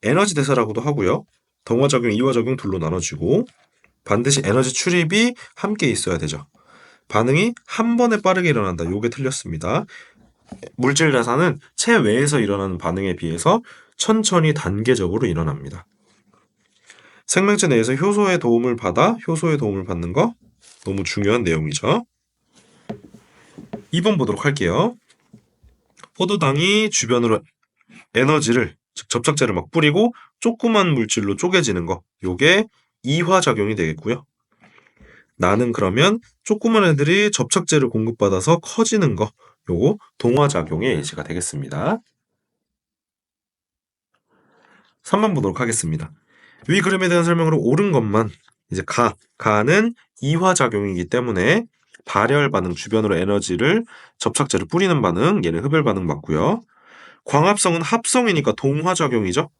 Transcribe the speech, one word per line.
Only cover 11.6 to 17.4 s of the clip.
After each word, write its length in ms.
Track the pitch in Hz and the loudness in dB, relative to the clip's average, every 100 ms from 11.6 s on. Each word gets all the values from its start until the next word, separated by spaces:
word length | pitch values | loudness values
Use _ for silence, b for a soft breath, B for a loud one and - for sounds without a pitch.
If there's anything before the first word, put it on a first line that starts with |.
| B - | B -6
체외에서 640 | - 226 113 113 143 143 | 2 4 4 2 2 0
일어나는 360 | 104 101 98 87 | 0 -2 -2 -4
반응에 400 | 85 92 95 85 | -4 -2 -2 -4
비해서 460 | 85 82 156 220 B B B _ | -4 -2 0 0 B B B _
천천히 560 | - 220 208 180 160 | 0 0 2 2 2
단계적으로 760 | 151 92 101 113 120 90 101 117 | 0 -2 -2 0 0 0 -2 -2
일어납니다. 600 | 80 78 71 69 80 - _ _ _ _ _ _ _ b b b b b b - | -2 -2 -6 -10 -16 -20 _ _ _ _ _ _ _ b b b b b b -2
생명체 420 | - | 0